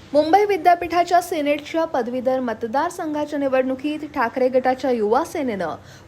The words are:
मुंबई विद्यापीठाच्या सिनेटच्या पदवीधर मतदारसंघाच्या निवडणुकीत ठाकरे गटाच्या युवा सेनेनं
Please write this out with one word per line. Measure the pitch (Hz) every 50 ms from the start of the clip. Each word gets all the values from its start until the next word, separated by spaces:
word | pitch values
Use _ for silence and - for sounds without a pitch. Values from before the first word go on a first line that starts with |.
| - -
मुंबई | - 294 302 311 349 403 415
विद्यापीठाच्या | 403 392 320 311 359 349 349 359 320 330 349 339 349 359 349
सिनेटच्या | 349 - 370 311 285 285 294 294 294 - - 320 330
पदवीधर | 320 - 269 226 240 247 254 220 262 262 262
मतदारसंघाच्या | 254 233 220 226 233 226 220 269 320 349 349 - 339 311 302 294 294 294 320 285
निवडणुकीत | 277 269 254 262 254 262 262 262 - 294 302 302 302 285 -
ठाकरे | 294 226 233 - 262 254 262
गटाच्या | 247 254 247 254 262 262 - 269
युवा | 254 233 208 208 226 277 330
सेनेनं | 330 - 339 277 247 208 190 175 156 123 - - - - - -